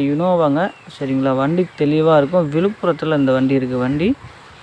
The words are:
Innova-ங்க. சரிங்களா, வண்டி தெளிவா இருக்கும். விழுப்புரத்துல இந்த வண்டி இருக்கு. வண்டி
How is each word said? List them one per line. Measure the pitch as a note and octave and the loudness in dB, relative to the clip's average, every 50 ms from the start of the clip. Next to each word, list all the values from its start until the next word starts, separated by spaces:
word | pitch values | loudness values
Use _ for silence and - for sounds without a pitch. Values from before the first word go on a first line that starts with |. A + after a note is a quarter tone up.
| C#3+ | 0
Innova-ங்க. | C#3 D3 D3+ F3 F#3 F#3 E3+ E3 D3 C#3 D#3 F3+ G#3+ - - - - - | 0 0 0 0 0 2 2 2 2 2 0 -2 -2 -4 -10 -18 -20 -12
சரிங்களா, | - D3 C3+ C3+ C3+ C3+ C3+ C3 | -10 -6 -4 -2 -2 0 0 0
வண்டி | C3 C3+ C#3+ E3 F3+ F#3 F3 - - | 0 0 0 0 0 -2 -4 -2 -2
தெளிவா | D3+ C#3+ D3+ D#3 D#3 D#3+ D#3+ D3+ | -2 0 2 2 4 4 4 4
இருக்கும். | C#3 C#3 F3+ F#3 E3+ D3 C#3+ | 4 2 2 0 0 0 -2
விழுப்புரத்துல | D#3+ F3+ G3+ G#3+ - - F3+ D#3+ - - D#3 D#3 C#3+ | 0 0 -2 -2 -2 -2 -2 -2 -2 -2 -2 0 0
இந்த | C#3 C3 | 2 2
வண்டி | C3 C3 C3 C3 C#3 | 2 2 2 2 0
இருக்கு. | C3+ C3 B2+ B2+ B2 | 0 0 -2 -4 -2
வண்டி | B2 B2+ C#3+ D3 E3+ G#3+ C#4 - - - - - - - - - | -2 -2 -2 0 0 -2 -2 -4 -6 -16 -20 -20 -20 -20 -20 -16